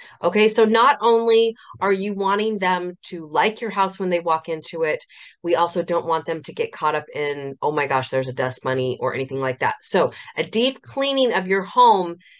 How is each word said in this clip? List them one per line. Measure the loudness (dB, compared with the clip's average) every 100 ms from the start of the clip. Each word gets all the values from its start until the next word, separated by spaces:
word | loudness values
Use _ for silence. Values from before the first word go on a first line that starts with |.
| -20 -4
okay? | 0 4 4
So | 6
not | 4 6 4 4
only | 2 4 4 4 4 -2 -14 -4
are | 0
you | 0 -2
wanting | -2 0 0 0 0
them | 0 0 -4 -10
to | -12 -12 -4
like | 0 0 -2
your | -4
house | -2 -2 -2
when | -2
they | 0
walk | 0 -2 -4
into | -8 -8 -4
it, | -2 -2 -8 -20 -20 _
we | 0
also | 2 2 0
don't | -2 -2 -2
want | -4 -4
them | -8
to | -8
get | -6 -6
caught | -4 -2 -2
up | -4
in, | -6 -6 -6 -8 -6
"Oh | -4
my | -2 0
gosh, | -2 -2
there's | -4 -4
a |
dust | -4 -6 -4
bunny," | -4 -2 -2 -4
or | -4
anything | -4 -6 -4
like | -4 -2
that. | -4 -4
So | -2 0 0 -4 -10 -8
a |
deep | -4 0 -2 -2
cleaning | -10 -4 -2 2 2
of | 0 0
your | -2
home, | 0 6 6 6 0 -8 _